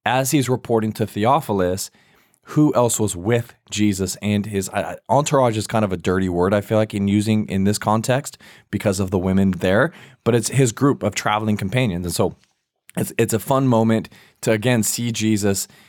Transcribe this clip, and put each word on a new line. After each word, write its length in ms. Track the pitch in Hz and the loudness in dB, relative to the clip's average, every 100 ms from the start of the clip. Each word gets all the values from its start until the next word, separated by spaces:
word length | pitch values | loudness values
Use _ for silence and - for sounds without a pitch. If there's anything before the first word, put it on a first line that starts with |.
| 104 | -2
as 260 | 127 135 | 0 0
he's 180 | 151 127 | 0 0
reporting 420 | 123 - 113 110 | -2 0 0 0
to 160 | 104 107 | -4 -4
Theophilus 800 | - 107 147 156 101 90 92 - _ _ _ _ _ - | -2 2 2 0 0 0 -2 -8 _ _ _ _ _ -4
who 220 | - 151 117 | 2 2 4
else 220 | 120 - | 2 2
was 160 | 107 | -2
with 400 | 87 92 120 120 - - | -2 0 0 -2 -14 -10
Jesus 460 | - 104 95 92 - | 0 0 2 -2 -4
and 240 | 101 104 101 | -2 -2 -2
his, 240 | 98 95 | -4 -4
uh, 260 | 104 85 90 - | -4 -6 -8 -2
entourage 480 | 131 139 135 127 110 | 0 2 2 2 0
is 100 | 101 | -2
kind 160 | 113 | 0
of 80 | 107 | 0
a 60 | 92 | -2
dirty 320 | 90 92 92 | 0 0 0
word, 240 | 87 90 | 0 2
I 80 | 104 | 2
feel 160 | 98 110 | 0 0
like, 160 | 110 | 0
in 160 | 104 101 | 0 0
using 360 | 104 104 107 107 | 2 2 0 0
in 160 | 98 98 | 0 0
this 120 | 104 | 0
context 600 | - 110 113 127 - - - - _ | 0 0 0 -2 -4 -14 -20 -20 _
because 300 | 101 107 92 | -4 0 0
of 100 | 95 | 0
the 80 | 98 | 0
women 320 | 92 95 98 | 0 2 2
there, 400 | 85 92 98 160 - - _ | 0 2 2 0 -4 -20 _
but 100 | - | 0
it's 140 | 117 110 | 0 0
his 240 | 123 131 | 2 0
group 320 | 104 139 - | 2 0 2
of 100 | 101 | -2
traveling 440 | - 110 107 110 104 | -2 -2 -2 0 -2
companions. 480 | 98 127 127 87 87 | -2 -2 -2 -2 -4
And 100 | - | -2
so 220 | 95 - _ _ _ _ _ - | -2 -4 _ _ _ _ _ -8
it's, 160 | - - | -4 -2
it's 160 | 113 | 0
a 60 | 110 | 0
fun 280 | - 135 135 | 0 0 4
moment 400 | 117 113 110 - - - _ | 4 4 0 -2 -12 -20 _
to, 100 | - | -2
again, 280 | 110 123 123 | 0 2 0
see 300 | 104 - 120 | 0 -2 -4
Jesus 560 | 110 110 104 101 98 - - | -2 0 2 0 -2 -4 -12